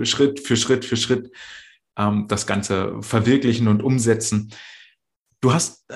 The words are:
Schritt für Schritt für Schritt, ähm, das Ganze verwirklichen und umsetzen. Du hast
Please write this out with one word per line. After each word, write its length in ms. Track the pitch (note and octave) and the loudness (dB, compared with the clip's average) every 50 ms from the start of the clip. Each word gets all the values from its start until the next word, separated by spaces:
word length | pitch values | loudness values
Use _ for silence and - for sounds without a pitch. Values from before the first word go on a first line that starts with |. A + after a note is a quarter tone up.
| A#2 | -4
Schritt 360 | A#2 - - C#3 C#3 C#3 - | -2 0 2 2 2 2 -2
für 160 | - - B2+ | -4 -2 0
Schritt 300 | - - - C3 A#2+ - | 0 2 0 0 0 0
für 100 | - B2 | -2 -4
Schritt, 360 | A#2 - - B2+ G2 - - - - - - - - - - _ _ _ _ - | -2 0 0 -2 -2 -4 -10 -18 -20 -20 -20 -20 -20 -20 -20 _ _ _ _ -6
ähm, 300 | - G#2 G#2 G#2 G#2 G#2 | -2 -2 0 0 0 -2
das 180 | - G#2 G2+ - | -2 -4 -4 -2
Ganze 560 | - G#2 G2+ G2 - G2 F#2+ G2 G2+ - A2 | -2 -2 -2 -2 -2 -2 -2 -2 -4 -6 -8
verwirklichen 680 | G#2 - A2+ A2+ A2 A#2+ C3+ C#3 C#3 A#2+ A#2 A#2+ A#2 | -6 0 0 2 4 4 4 4 4 2 0 2 2
und 140 | A2 G#2 G#2 | 2 2 2
umsetzen. 720 | C3+ C3+ C3 B2+ A2+ A#2 A2 A2 - - G#2+ G#2 G#2+ - - - - - - - - _ _ _ _ _ _ _ _ _ _ - - | 2 0 0 2 2 2 2 2 0 -2 -2 -2 -4 -6 -14 -20 -20 -20 -20 -20 -20 _ _ _ _ _ _ _ _ _ _ -2 2
Du 100 | B2+ C3 | 2 2
hast 380 | E3+ - - - _ _ - B2+ | 2 0 -4 -8 _ _ -16 -8